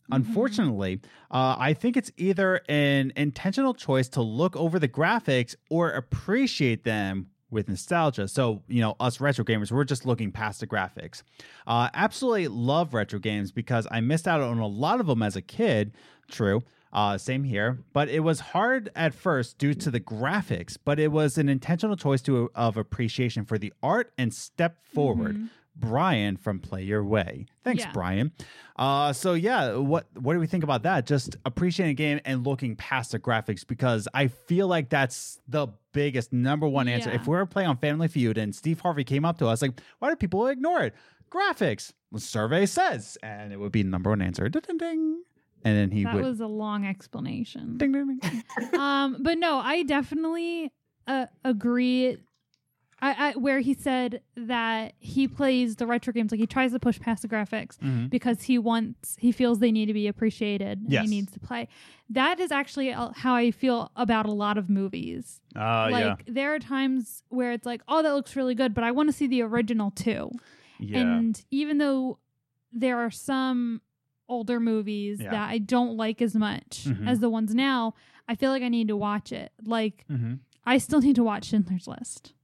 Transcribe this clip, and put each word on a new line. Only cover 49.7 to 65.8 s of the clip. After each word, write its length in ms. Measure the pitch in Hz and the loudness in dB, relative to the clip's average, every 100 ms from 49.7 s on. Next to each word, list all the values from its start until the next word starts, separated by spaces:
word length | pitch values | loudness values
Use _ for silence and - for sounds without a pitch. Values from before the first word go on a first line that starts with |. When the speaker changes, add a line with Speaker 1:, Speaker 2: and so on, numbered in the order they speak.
| 330 | -2
Speaker 1:
definitely, 880 | 294 285 254 294 320 339 339 339 311 - _ _ - | 0 0 -2 -2 -2 -2 -4 -4 -6 -10 _ _ -4
uh, 200 | 269 233 _ | -4 -4 _
agree. 760 | 262 214 240 240 254 254 254 - - _ _ _ _ _ _ - | -2 0 0 2 2 2 0 -2 -10 _ _ _ _ _ _ -4
I, 280 | 269 226 285 | -2 0 0
I, 20 | 277 | 0
where 220 | 277 269 | 0 2
he 120 | 254 | 0
said 480 | 269 - 254 247 233 - - | 0 0 0 -2 -6 -12 -12
that 560 | 233 240 226 220 220 - | -6 -2 -2 -2 -6 -12
he 280 | - 269 269 | -4 0 0
plays 500 | - 269 254 240 208 | 2 2 4 2 0
the 100 | 233 | -2
retro 260 | 240 - | -2 -2
games, 180 | 233 214 | -2 0
like, 60 | 220 | 0
he 60 | 226 | 0
tries 260 | 262 262 | 2 0
to 60 | 240 | 2
push 220 | 247 - | 0 0
past 220 | 233 220 | -2 -4
the 60 | 208 | -2
graphics 500 | 220 202 226 - - | -4 -4 -6 -8 -6
Speaker 2:
Mm-hmm. 300 | 139 123 127 | -2 0 0
Speaker 1:
because 340 | 160 247 226 | 0 0 0
he 160 | - 247 | 2 2
wants, 580 | 226 226 220 - - - | 2 0 -2 -6 -12 0
he 140 | 247 | 2
feels 260 | 226 247 220 | 4 4 4
they 140 | 233 | 4
need 140 | 220 214 | 4 2
to 80 | |
be 120 | 214 208 | 0 -2
appreciated. 720 | 202 220 - 208 202 196 196 | 0 0 0 -2 -2 -4 -6
And 100 | 220 | 0
Speaker 2:
Yes. 120 | - | 2
Speaker 1:
he 60 | 214 | 2
needs 220 | 208 196 | 0 -2
to 80 | - | -8
play. 280 | - 240 233 - - - - | -10 -8 -10 -14 -20 -20 -6
That 300 | 233 285 349 | 0 2 2
is 120 | 359 | -2
actually, 400 | 285 269 285 262 | -2 -4 -4 -4
uh, 200 | - 233 | -4 -6
how 200 | 220 254 | -2 2
I 180 | 247 240 | 4 4
feel 380 | - 262 233 - - | 2 0 0 -2 -2
about 300 | 233 220 214 | 0 2 0
a 60 | |
lot 260 | 208 208 208 | 0 0 0
of 100 | 185 | 2
movies. 720 | 196 196 - - - - - _ - | 0 0 -4 -8 -8 -12 -18 _ -4
Speaker 2:
Oh, 320 | 110 113 | 0 2